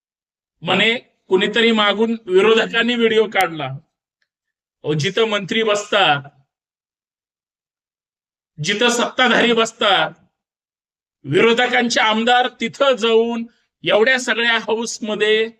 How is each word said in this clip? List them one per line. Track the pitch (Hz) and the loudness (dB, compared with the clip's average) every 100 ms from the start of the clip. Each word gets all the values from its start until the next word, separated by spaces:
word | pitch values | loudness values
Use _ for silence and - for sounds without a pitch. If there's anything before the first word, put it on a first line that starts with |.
| _ _ _ _ _ _ | _ _ _ _ _ _
म्हणे, | 175 185 214 240 - _ - | -4 0 0 -2 -6 _ -2
"कुणीतरी | 185 208 233 226 | 0 2 2 2
मागून | 220 208 196 226 226 - | 2 2 0 -2 -2 0
विरोधकांनी | 185 214 226 180 233 233 | 4 4 4 2 -2 -2
व्हिडिओ | 240 226 220 208 | 0 2 2 0
काढला." | 196 170 156 135 135 _ _ _ _ _ _ _ _ _ _ | 0 -4 -4 -10 -12 _ _ _ _ _ _ _ _ _ _
अहो, | 143 | -6
जिथं | 156 190 208 220 | -4 -2 -2 -2
मंत्री | 208 190 220 | -2 -4 -2
बसतात, | 220 208 - 208 175 143 135 _ _ _ _ _ _ _ _ _ _ _ _ _ _ _ _ _ _ _ _ _ _ - | 0 -2 -2 0 0 -2 -4 _ _ _ _ _ _ _ _ _ _ _ _ _ _ _ _ _ _ _ _ _ _ -10
जिथं | 156 208 240 | -6 -2 0
सत्ताधारी | 233 202 - 247 208 233 | 0 -4 0 0 2 2
बसतात, | 226 226 - 214 170 156 - _ _ _ _ _ _ _ _ _ _ | 0 -2 -2 0 0 -2 -8 _ _ _ _ _ _ _ _ _ _
विरोधकांचे | 135 175 226 233 247 247 240 254 | -2 2 2 2 0 0 0 0
आमदार | 220 214 226 247 247 - | 0 0 2 2 0 -4
तिथं | 226 - 277 247 | -8 -2 0 0
जाऊन | 226 226 233 233 233 _ _ _ | 2 2 0 -4 -10 _ _ _
एवढ्या | 160 208 226 262 | 0 2 2 0
सगळ्या | 254 220 233 226 | -2 -2 0 -2
हाऊसमध्ये | 220 220 226 - 214 208 214 220 226 | -2 -6 -6 -8 -6 -2 0 0 0